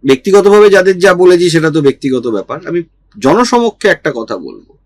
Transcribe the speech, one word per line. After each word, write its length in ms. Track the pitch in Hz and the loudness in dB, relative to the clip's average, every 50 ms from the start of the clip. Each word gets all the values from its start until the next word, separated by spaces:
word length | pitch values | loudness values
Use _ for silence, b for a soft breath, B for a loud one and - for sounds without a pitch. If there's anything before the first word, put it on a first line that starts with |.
| - | 0
ব্যক্তিগতভাবে 640 | 135 135 135 _ 208 190 202 190 202 202 208 208 208 | -2 -2 -2 _ 0 2 2 4 4 4 4 4 4
যাদের 260 | 190 190 180 190 190 180 | 4 2 2 0 -2 0
যা 140 | 175 196 185 | 0 0 2
বলেছি 320 | 175 185 180 180 175 175 175 | 2 4 4 4 4 2 0
সেটা 200 | 156 165 156 160 | 0 0 -2 0
তো 100 | 147 160 147 | -2 0 0
ব্যক্তিগত 420 | 139 131 _ - 139 127 127 113 | 0 -2 _ -6 -6 -6 -4 -6
ব্যাপার, 320 | 120 113 101 95 _ 120 - - | -6 -6 -6 -8 _ -12 -14 -12
আমি 140 | 160 165 175 170 _ _ _ _ _ _ | -8 -8 -8 -8 _ _ _ _ _ _
জনসমক্ষে 720 | - - 262 175 214 247 226 - 240 233 226 - _ - 208 | -4 -2 0 0 0 0 0 0 -2 -2 -2 -6 _ -2 -2
একটা 220 | 190 - _ - 135 | -2 -2 _ -8 -8
কথা 220 | 117 110 - 113 | -8 -10 -10 -10
বলবো 360 | 92 85 - 50 50 - _ _ _ _ | -12 -12 -14 -18 -18 -20 _ _ _ _